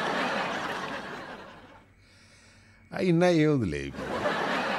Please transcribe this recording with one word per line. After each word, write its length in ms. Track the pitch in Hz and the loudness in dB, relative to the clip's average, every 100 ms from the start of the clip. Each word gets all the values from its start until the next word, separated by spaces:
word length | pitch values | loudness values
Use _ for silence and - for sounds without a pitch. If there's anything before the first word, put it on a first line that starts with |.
| - - - - - - - - - - - - - - - - - - - - - - - - - - - - - | -2 -2 -2 -2 -2 -4 -6 -6 -6 -8 -10 -12 -12 -14 -16 -20 -20 -20 -20 -20 -20 -20 -20 -20 -20 -20 -20 -20 -10
ఆ, 40 | - | 0
ఇన్నా 300 | 185 165 180 | 4 6 6
ఏముందిలే 580 | 165 151 143 95 73 69 | 6 6 4 2 0 -4
ఇప్పుడు. 200 | - - - - - - - - | -8 -6 -2 -2 -2 -2 -2 -2